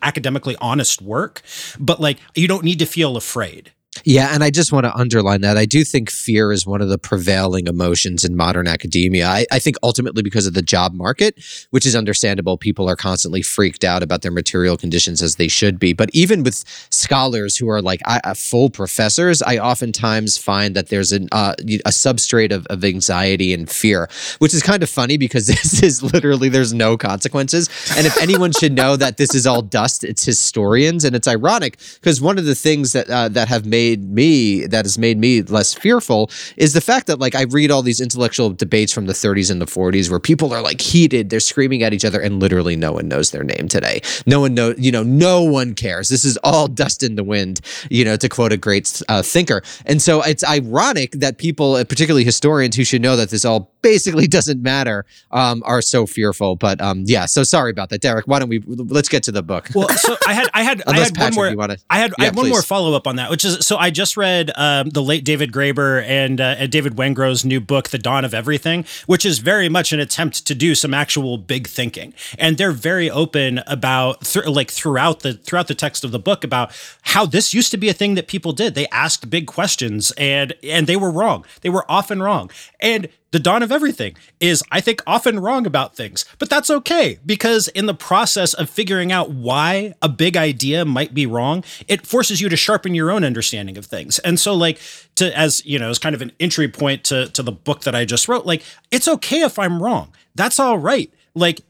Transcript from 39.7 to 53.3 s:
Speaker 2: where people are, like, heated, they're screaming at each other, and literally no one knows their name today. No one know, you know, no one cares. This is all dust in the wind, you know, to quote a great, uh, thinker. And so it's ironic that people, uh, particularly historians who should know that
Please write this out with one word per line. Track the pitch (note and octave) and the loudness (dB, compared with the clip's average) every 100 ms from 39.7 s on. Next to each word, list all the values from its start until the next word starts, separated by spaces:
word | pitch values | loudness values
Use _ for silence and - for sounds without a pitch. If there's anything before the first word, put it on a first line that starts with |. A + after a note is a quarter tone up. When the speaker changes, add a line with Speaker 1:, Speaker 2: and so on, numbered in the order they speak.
| - F#2 G2 F2 | -2 0 2 0
Speaker 2:
where | F2+ | 0
people | - D#3+ D3+ | 2 2 2
are, | A#2 | -2
like, | D2+ - | -2 -2
heated, | - E3+ D#3 B2+ G2+ | 2 6 6 4 0
they're | A2 | 0
screaming | - - C3 C3 | 0 0 0 2
at | A2+ | 0
each | G#2 A2 | 2 0
other, | G2+ | 0
and | G2+ G2 | -2 2
literally | F#2+ F2+ F2 E2 | 2 2 2 0
no | D#2+ | -2
one | D#2+ D#2+ | -2 -2
knows | C#2 D#2 | 0 -2
their | D2+ | -2
name | C#2+ - E2+ | -4 -4 -2
today. | - - G#1+ - - - | -2 0 -2 -6 -2 4
No | C#3+ | 4
one | C#3 | 4
know, | A#2+ A#2 A#2+ | 2 0 2
you | C3 | 0
know, | A#2+ | 2
no | A#2 C#3 F3+ F3+ | 4 4 6 6
one | E3 C#3 B2 | 4 2 -2
cares. | G2+ A2 F2 G2 | -4 -4 -4 -2
This | C3 | 0
is | C#3 A2+ D3 | 0 2 2
all | D3+ C#3 | 4 2
dust | B2 C#3 - | 0 -2 -2
in | B2 G#2+ | -4 -4
the | G2 | -2
wind, | G#2 F#2+ F#2 - - - | -2 -2 -6 -10 -14 -2
you | A#2 A2 | 2 2
know, | G#2+ | 2
to | - | 0
quote | - A2+ | 0 0
a | G#2 | 0
great, | G#2+ G2+ - - - | 0 0 0 -6 -2
uh, | G#2 | -2
thinker. | - E3+ E3 G#2 - - - | 2 2 2 -2 -6 -8 0
And | D3 | 2
so | - D#3 | 4 4
it's | D3+ D3 D3 | 2 0 0
ironic | D3 A#2 B2+ B3 G3 B2+ | 0 0 0 2 0 -4
that | C#3 C#3 B2+ | -2 -4 -2
people, | E3 D#3 C#3+ C3 | -4 0 2 2
uh, | |
particularly | A#2+ C3 D#3 D3 | 0 0 2 4
historians | A#2+ - D3 D3+ B2+ A2 | 4 2 2 2 2 0
who | B2+ | 0
should | B2+ | 2
know | B2 B2 | 2 2
that | G#2 | 0